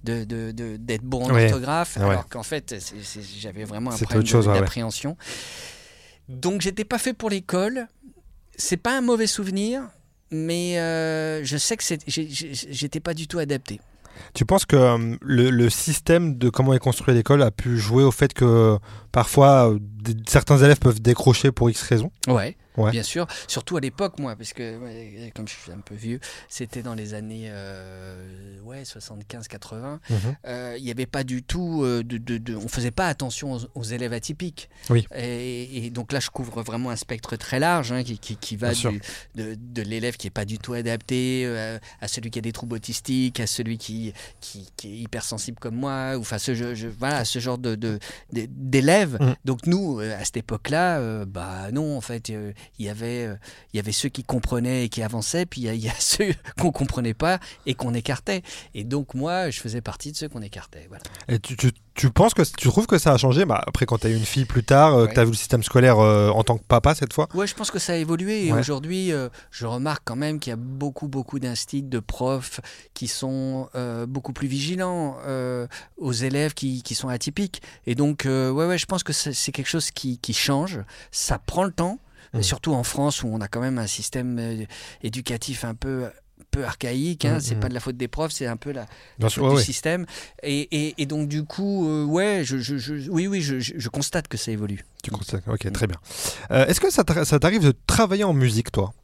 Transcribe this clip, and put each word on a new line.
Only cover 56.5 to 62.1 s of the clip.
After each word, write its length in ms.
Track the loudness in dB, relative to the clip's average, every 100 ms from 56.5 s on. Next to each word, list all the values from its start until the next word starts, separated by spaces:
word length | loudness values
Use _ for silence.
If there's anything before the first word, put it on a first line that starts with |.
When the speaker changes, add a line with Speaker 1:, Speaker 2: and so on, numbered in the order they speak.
| -2
Speaker 1:
qu'on 120 | 0
comprenait 420 | 0 -2 -2 -2
pas 260 | 0 0 0 -4 -10 -6
et 80 |
qu'on 200 | -4 -2
écartait. 500 | -2 -2 -4 -2 -4 -6 -18 -14
Et 100 | -10
donc 300 | -4 -4 -4
moi, 360 | -4 -2 -2 -2
je 100 | -4
faisais 220 | -6 -6
partie 300 | -8 -10 -10
de 60 | -10
ceux 120 | -10
qu'on 120 | -10
écartait, 440 | -12 -14 -16 -20 -20
voilà. 160 | -18 -18 -12 -2
Speaker 2:
Et 120 | -2
tu, 160 | -2 2
tu, 160 | 2 2 _ 2
tu 140 | 2